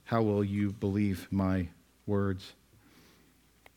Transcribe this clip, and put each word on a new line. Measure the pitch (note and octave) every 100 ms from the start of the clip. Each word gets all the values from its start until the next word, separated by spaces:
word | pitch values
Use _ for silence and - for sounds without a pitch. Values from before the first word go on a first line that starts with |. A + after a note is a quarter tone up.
how | - A#2
will | A2 G2+
you | G2+ G2+ G2+
believe | G2 G#2 G2+ G2+ F#2 -
my | G2 F#2+ F#2 E2 - _ _ -
words?" | G2+ G2 F#2+ - - _ - - - - - - _ _ _ -